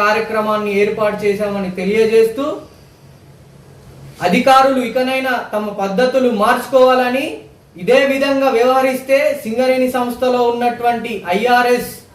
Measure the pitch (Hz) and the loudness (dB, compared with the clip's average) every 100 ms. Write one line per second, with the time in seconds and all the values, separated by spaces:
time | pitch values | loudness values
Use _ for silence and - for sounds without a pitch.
0 | 208 220 220 214 214 214 208 196 202 208 | 0 0 -2 -4 -2 -2 -2 0 0 0
1 | 208 196 208 196 208 196 185 185 185 220 | -2 -2 -4 -2 -4 -4 -6 -6 -2 0
2 | 220 226 226 - 294 403 - - - - | 2 2 2 0 -6 -8 -14 -20 -20 -20
3 | - - - - - - - - - - | -20 -20 -20 -20 -20 -20 -20 -20 -20 -20
4 | - - 175 254 269 269 269 254 233 254 | -20 -6 0 2 4 6 4 2 -2 -2
5 | 254 262 262 240 - 214 214 202 196 190 | -2 -2 -2 -4 -4 -6 -6 -6 -4 0
6 | 254 254 247 208 220 247 - 262 254 254 | 2 2 0 2 2 0 0 4 4 4
7 | 247 254 320 440 - - _ - 185 262 | 2 -2 -4 -8 -18 -20 _ -8 2 2
8 | 269 269 277 269 269 233 254 262 269 254 | 4 0 0 0 2 2 2 2 2 -2
9 | - 269 294 - 220 226 254 262 254 247 | 0 2 2 -2 -6 -2 0 2 0 -2
10 | 240 240 254 247 240 240 240 233 240 233 | -4 -2 -2 0 0 0 -2 -2 -2 -2
11 | 233 202 170 190 240 247 247 247 - - | -4 -8 -4 -2 2 2 2 0 -2 -12
12 | - | -20